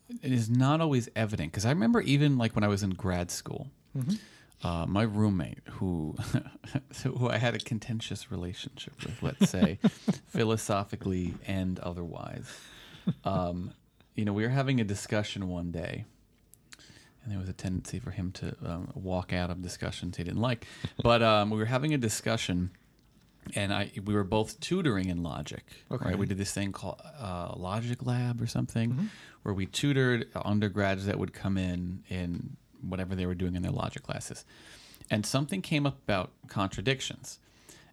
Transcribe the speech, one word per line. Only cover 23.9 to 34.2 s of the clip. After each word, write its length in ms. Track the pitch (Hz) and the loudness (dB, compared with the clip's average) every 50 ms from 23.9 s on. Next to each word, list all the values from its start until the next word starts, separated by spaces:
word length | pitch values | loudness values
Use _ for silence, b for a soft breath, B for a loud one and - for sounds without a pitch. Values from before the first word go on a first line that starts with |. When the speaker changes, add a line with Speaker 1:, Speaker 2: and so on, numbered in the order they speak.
| - 113 98 | -6 -8 -2
Speaker 1:
we 80 | 107 104 | 0 2
were 100 | 104 101 | 2 2
both 360 | 92 110 110 110 113 - - | 4 2 2 2 2 -4 -8
tutoring 500 | - - 170 190 185 151 107 95 92 95 | -4 -2 0 2 2 2 2 2 2 0
in 120 | 87 87 85 | 0 -2 -2
logic. 420 | 80 64 - 73 - - - - - - - - - | -4 -4 -6 -6 -8 -8 -12 -12 -16 -20 -18 -10 -6
Speaker 2:
Okay. 140 | - 123 - - | -6 -2 0 0
Speaker 1:
Right? 80 | 87 95 | 2 2
We 80 | 98 | 2
did 120 | 92 98 92 | 0 0 -2
this 140 | 98 - - | -2 -4 -2
thing 180 | 98 101 98 | -2 -2 -4
called, 280 | 95 - - 92 - - - - - 147 | -4 -6 -6 -8 -8 -8 -12 -18 -14 -10
uh, 340 | 120 95 90 87 87 87 - 87 | -8 -6 -6 -6 -6 -6 -6 -6
Logic 460 | 90 90 98 117 117 120 120 - 127 | -4 -4 -2 -2 -2 -2 -4 -4 -2
Lab 360 | 123 123 123 123 120 120 117 | 0 0 0 0 0 0 -2
or 60 | 117 117 | -2 -2
something, 440 | - 127 123 - - 117 113 117 | 0 -2 -2 0 0 0 2 2
Speaker 2:
Mm-hmm. 140 | 131 131 202 214 B B B B B B - | 2 0 0 -2 B B B B B B -4
Speaker 1:
where 100 | 104 98 | -4 -2
we 120 | 95 95 92 | -2 -2 -2
tutored 600 | - - - 143 139 135 131 123 123 117 - - - | -2 0 2 4 4 6 4 4 4 2 0 -4 -6
undergrads 680 | - - 101 104 104 107 104 92 104 101 98 95 95 95 | -4 0 2 2 2 2 2 2 2 2 2 2 2 0
that 140 | 101 101 98 | 0 0 0
would 140 | 98 95 - | -2 -4 -4
come 240 | - - 98 98 95 | -4 -2 0 2 2
in 460 | 92 90 90 87 90 90 90 92 - - | 2 0 0 -2 -2 -4 -6 -8 -8 -6
in 460 | 95 92 90 87 87 - - - - - _ _ _ - | -4 -4 -2 -2 -4 -4 -6 -8 -10 -14 _ _ _ -10
whatever 340 | - 92 95 92 95 90 95 | -8 -6 -4 -4 -2 -2 -2
they 100 | 92 92 | 0 0
were 100 | 90 90 | 0 0
doing 200 | 87 92 90 90 | 0 0 0 0
in 60 | 90 | 0
their 100 | 90 92 | 0 0
logic 320 | 98 - - - - - - | 0 0 -2 -2 -4 -8 -8
classes. 400 | - - - | -6 -6 -6